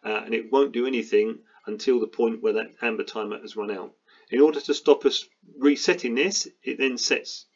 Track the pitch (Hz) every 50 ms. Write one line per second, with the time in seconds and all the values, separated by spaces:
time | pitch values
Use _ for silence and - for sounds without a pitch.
0 | _ 104 107 104 107 107 113 113 113 113 123 135 143 139 117 120 123 131 131 120
1 | 107 - - 107 107 110 113 - _ _ _ _ _ - 107 107 - - 127 120
2 | 110 104 - - 120 113 113 107 104 110 104 110 113 - - _ - 117 113 107
3 | 101 - - 113 107 104 104 - - 110 - 110 104 104 104 95 95 - _ _
4 | _ _ _ _ _ _ - 123 143 156 151 - - - 147 - - - 143 -
5 | - 139 - - - _ _ _ _ _ - - 127 143 147 - - - 180 -
6 | - 127 117 123 147 190 196 - - - _ _ _ - 131 - 135 135 127 120
7 | - - - - - - - - - _ _